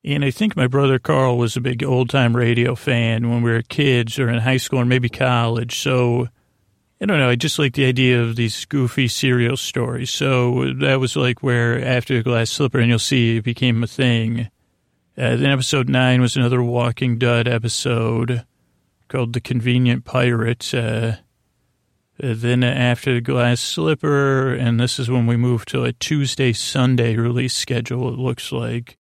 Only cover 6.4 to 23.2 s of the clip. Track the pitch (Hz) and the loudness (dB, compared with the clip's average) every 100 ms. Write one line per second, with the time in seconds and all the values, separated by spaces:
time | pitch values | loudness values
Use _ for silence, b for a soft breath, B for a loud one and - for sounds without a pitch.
6.4 | _ _ _ _ _ _ 202 165 127 123 | _ _ _ _ _ _ 0 2 2 2
7.4 | 156 - 143 131 131 127 127 123 117 117 | -2 0 0 2 0 4 4 4 0 0
8.4 | 117 - - 143 123 - 123 - 135 123 | -2 -4 -4 -2 0 0 -2 0 0 2
9.4 | 117 135 - - 120 123 127 - 139 127 | 0 -2 -4 -4 -4 -4 -6 -2 0 2
10.4 | 123 123 135 131 139 135 127 - 127 123 | 2 0 -2 0 0 2 0 0 0 0
11.4 | 139 120 117 123 127 127 - 127 113 120 | 0 2 2 0 0 -2 0 0 2 0
12.4 | 113 - 139 127 117 117 - 131 117 113 | 0 0 0 2 2 2 2 2 2 2
13.4 | 110 117 127 113 117 - 127 117 113 117 | -2 0 0 0 -2 0 0 2 0 -4
14.4 | 117 _ _ _ _ _ _ - 123 120 | -6 _ _ _ _ _ _ -4 0 2
15.4 | 139 139 127 143 131 127 127 127 123 139 | 2 0 0 -2 0 2 4 4 2 2
16.4 | 120 123 120 120 120 117 127 117 120 120 | 0 2 0 0 -2 -2 -2 0 2 2
17.4 | 117 117 113 - 123 117 113 113 120 123 | 0 -2 -2 -4 -2 0 0 -2 -2 -4
18.4 | - _ _ _ _ _ _ - 117 120 | -6 _ _ _ _ _ _ -4 -4 -6
19.4 | - 123 117 123 123 123 - 135 123 117 | -4 -2 2 2 2 0 -2 0 0 2
20.4 | 113 120 - 127 117 113 113 110 _ _ | 0 -2 -4 -4 -2 -2 -2 -4 _ _
21.4 | _ _ _ _ _ _ _ - 139 113 | _ _ _ _ _ _ _ -8 -6 -2
22.4 | 120 123 123 131 123 120 - 123 | 0 2 2 2 0 0 0 -2